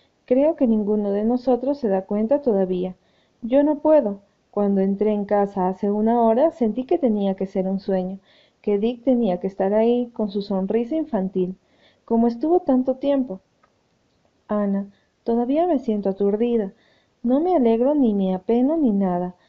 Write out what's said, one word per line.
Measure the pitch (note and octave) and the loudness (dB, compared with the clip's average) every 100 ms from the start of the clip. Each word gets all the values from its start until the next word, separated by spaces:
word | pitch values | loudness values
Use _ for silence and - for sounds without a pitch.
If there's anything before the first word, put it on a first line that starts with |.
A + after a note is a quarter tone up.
| _ _ | _ _
Creo | - B3+ D4 E4 | -2 2 2 2
que | B3+ | 0
ninguno | A3 G3+ G#3+ G#3 | 0 0 -2 -2
de | G3+ | -2
nosotros | A3 B3 B3+ A#3+ B3+ C#4+ | 0 -2 0 -2 -2 -2
se | A3 | -2
da | F#3+ F#3+ | -2 -2
cuenta | G#3 A3 C#4+ | -2 0 0
todavía. | C#4+ G3 F#3 F3+ F#3 F#3 _ _ _ _ | 0 0 0 -2 -6 -10 _ _ _ _
Yo | A3+ C4 | -2 2
no | D4 D4 | 2 2
puedo. | D#4 D#4 A3 G3+ _ _ _ | 4 4 2 -4 _ _ _
Cuando | - G3+ G3 | -2 0 2
entré | F#3+ G3 G#3+ | 0 0 0
en | G#3 G3+ | -2 0
casa | G#3 G3+ G3 F#3 | 0 0 0 -2
hace | F#3+ G3+ | -2 -2
una | G#3 A3 A#3+ | 0 0 2
hora, | A3+ A3+ D#4+ | 2 4 2
sentí | - A3+ A3+ | 0 -2 -2
que | B3+ F4 | -2 0
tenía | B3+ G#3 G3 | 0 0 -2
que | F#3+ | -2
ser | G3 G3 F#3 | -4 -4 -2
un | G3 | -4
sueño, | - F#3+ F#3 G3 _ _ _ _ | -2 -2 -4 -10 _ _ _ _
que | - G3+ | -2 0
Dick | A3+ B3 | 0 -2
tenía | - B3 A3+ F3+ | 0 2 2 -2
que | F#3+ | -4
estar | G3 F#3+ | -2 0
ahí, | G#3+ A3+ A#3+ A#3+ | 2 2 2 -2
con | - G#3+ | -6 -6
su | G#3 | -4
sonrisa | G3 G3 F#3+ A3 A#3 D#4+ | -4 -2 -2 -2 -2 -4
infantil. | D4+ G#3 F#3 F#3+ F3+ F#3+ _ _ _ _ - | -2 -4 -2 -2 -4 -6 _ _ _ _ -4
Como | A3+ A#3 | 0 2
estuvo | A#3 D#4 F4+ | 0 0 0
tanto | F4 B3+ B3+ | 2 0 0
tiempo. | C4 C#4 C#4+ A#3+ F#3+ _ _ _ _ _ _ _ _ _ _ - | -2 0 0 -2 -8 _ _ _ _ _ _ _ _ _ _ -6
Ana, | G#3+ G3+ G3 G3+ - _ _ | -2 -2 -2 -6 -14 _ _
todavía | - A#3 A#3+ D4 F4+ | -4 -2 0 0 2
me | C#4+ | 0
siento | C4 G#3+ G3 | 0 -2 -2
aturdida. | F#3+ G3+ G#3 A#3+ A#3 G3+ - _ _ _ _ | -2 0 0 0 0 -2 -8 _ _ _ _
No | A#3+ C4 | -2 0
me | F4 E4+ | 2 2
alegro | A#3 A3+ B3+ | 2 2 2
ni | D4+ A#3+ | 2 2
me | G3+ F#3+ | 2 0
apeno | F#3 - A#3 C4 E4 | -2 -2 0 2 2
ni | C4+ | 2
nada. | G3+ F#3+ F3 F3+ - | 2 0 -2 -4 -10